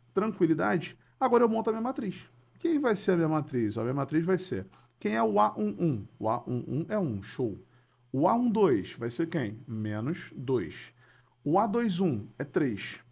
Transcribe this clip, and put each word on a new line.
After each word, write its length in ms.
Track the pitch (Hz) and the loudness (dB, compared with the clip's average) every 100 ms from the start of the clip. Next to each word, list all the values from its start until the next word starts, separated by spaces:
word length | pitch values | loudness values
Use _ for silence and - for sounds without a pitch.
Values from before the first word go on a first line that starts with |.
| _ | _
Tranquilidade? 840 | 190 220 - 170 156 196 185 - - _ - | -2 -2 2 2 4 2 0 -2 -14 _ -2
Agora 240 | 262 240 | 2 4
eu 60 | 240 | 4
monto 200 | 220 220 | 2 0
a 40 | |
minha 100 | 220 | -2
matriz. 320 | 233 262 208 - - _ _ _ | -2 -4 -6 -8 -12 _ _ _
Quem 200 | 330 302 | -2 2
vai 160 | 262 196 | 2 0
ser 160 | - | 2
a 40 | 175 | 2
minha 120 | 160 | 4
matriz? 480 | 156 139 127 110 107 | 2 0 -2 -2 -2
A 40 | |
minha 120 | 117 | -2
matriz 320 | 139 135 151 170 | -2 0 0 2
vai 120 | 185 | 0
ser... 280 | 185 190 190 - _ _ | 0 -6 -8 -14 _ _
Quem 180 | 208 226 | -2 2
é 60 | |
o 180 | 226 202 | 2 4
A 140 | 208 208 | 2 2
um 120 | 208 202 | -4 0
um? 300 | 170 117 - - | 0 0 -4 -6
O 120 | 110 | -2
A 120 | 120 - | -2 -2
um 160 | 123 - | -6 -4
um 180 | 131 165 | -4 -2
é 100 | 214 | -2
um, 240 | 165 104 | -2 -4
show! 400 | 98 - 120 90 - _ _ _ _ | -6 -6 -6 -6 -16 _ _ _ _
O 160 | 131 175 | 0 2
A 40 | |
um 160 | 233 247 | 4 2
dois 440 | 220 190 110 87 | 4 4 4 0
vai 180 | - 120 | -6 -6
ser 160 | 120 165 | -2 -2
quem? 320 | 170 110 110 - | -2 -4 -6 -8
Menos 640 | 110 107 107 123 175 - - | -6 -4 -4 -4 -6 -8 -10
dois. 580 | 127 113 80 - - _ _ _ _ _ | -2 -2 -2 -8 -18 _ _ _ _ _
O 160 | 151 175 | 0 2
A 80 | 214 | 2
dois 320 | 233 233 170 | 2 0 2
um 280 | 185 113 - - | 2 0 -4 -10
é 60 | 139 | -4
três. 540 | 180 143 98 - - - | 0 0 -2 -8 -14 -18